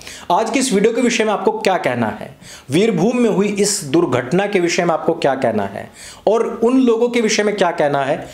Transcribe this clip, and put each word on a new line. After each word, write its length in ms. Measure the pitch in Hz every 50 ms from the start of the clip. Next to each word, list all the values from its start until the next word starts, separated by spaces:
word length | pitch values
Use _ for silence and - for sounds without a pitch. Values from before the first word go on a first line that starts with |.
| - - - - - - 180
आज 140 | 185 226 220
की 80 | - 277
इस 140 | 240 165 185
वीडियो 200 | 196 190 226 226
के 80 | 254
विषय 240 | 247 233 226 - 220
में 80 | 214 208
आपको 200 | 185 - 151 -
क्या 240 | - - 196 185
कहना 300 | 170 - 143 123 120 117
है? 320 | 107 107 - - - - - - - - - - -
वीरभूम 460 | 127 165 208 226 208 170 160 226 254
में 140 | 247 240 226
हुई 180 | 190 175 202 208
इस 360 | 208 196 202 196 - - 156
दुर्घटना 640 | 143 131 165 175 147 127 123 127 - - 180 202
के 140 | 202 202 190
विषय 240 | 175 170 170 - 180
में 100 | 175 165
आपको 200 | 156 - - 165
क्या 200 | 160 - 143 131
कहना 300 | 131 131 120 110 107 101
है? 240 | 98 101 107 104 - - - - - - - -
और 340 | 185 208 233 220 - - - -
उन 160 | 226 254 262
लोगों 280 | 254 233 226 220 233 247
के 120 | 240 247
विषय 220 | 226 214 220 - 208
में 140 | 208 196
क्या 140 | 208 190 175
कहना 340 | 165 - 156 147 147 139 139
है 240 | 131 151 175 - -